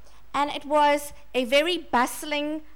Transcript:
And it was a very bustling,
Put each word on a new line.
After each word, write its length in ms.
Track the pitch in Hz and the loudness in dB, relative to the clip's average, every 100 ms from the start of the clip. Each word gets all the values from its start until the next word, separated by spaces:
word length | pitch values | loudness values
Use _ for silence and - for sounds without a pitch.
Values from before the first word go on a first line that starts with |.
| - - - | -16 -16 -6
And 220 | 262 294 | -2 -2
it 140 | 302 285 | -2 0
was 440 | 302 294 294 294 - - | 4 6 4 0 -12 -6
a 100 | 247 | -2
very 400 | 247 285 311 349 - | 2 4 4 0 0
bustling, 680 | 247 262 - 302 294 294 311 - | 2 2 -2 -4 -4 -2 -4 -8